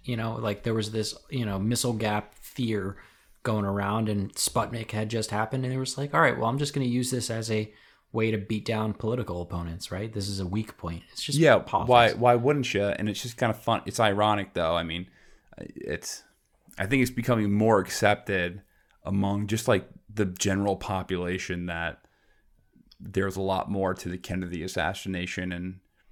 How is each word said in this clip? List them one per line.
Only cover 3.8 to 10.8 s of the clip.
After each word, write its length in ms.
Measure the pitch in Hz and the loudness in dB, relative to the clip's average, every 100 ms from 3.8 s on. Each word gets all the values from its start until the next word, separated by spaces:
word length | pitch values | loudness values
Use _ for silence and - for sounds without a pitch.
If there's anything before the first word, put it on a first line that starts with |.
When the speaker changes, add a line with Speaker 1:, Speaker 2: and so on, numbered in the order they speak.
| 98 110 110 | 0 0 0
Speaker 1:
and 220 | 101 95 - | 0 -2 -2
Sputnik 560 | - 120 110 117 113 | -2 0 -2 -4 -6
had 180 | 107 110 | -4 -2
just 220 | 117 110 | -2 -2
happened, 320 | 104 110 131 | -2 -2 -2
and 100 | 127 | -2
it 60 | 131 | -4
was 180 | 131 - | -4 -6
like, 160 | 143 | -2
"All 60 | 147 | 4
right, 160 | 147 120 | 4 4
well, 120 | 113 | 0
I'm 100 | 139 | 0
just 140 | 147 | 0
gonna 120 | 143 127 | 0 0
use 240 | 123 123 | 0 0
this 220 | 123 113 | -2 -2
as 180 | 113 113 | -4 0
a 240 | 107 107 - - _ _ | -2 -2 -8 -20 _ _
way 180 | 113 110 | 0 2
to 60 | 107 | 2
beat 280 | 95 107 - | 0 -2 -2
down 280 | 110 110 | 0 -2
political 480 | 101 110 123 101 87 | -2 -2 -2 -2 -6
opponents," 480 | 87 90 85 85 - | -6 -6 -6 -8 -8
right? 220 | 95 113 | -8 -6
This 160 | 110 98 | -6 -4
is 140 | 98 | -4
a 40 | 92 | -2
weak 300 | 101 110 | -2 -4
point. 280 | - | -8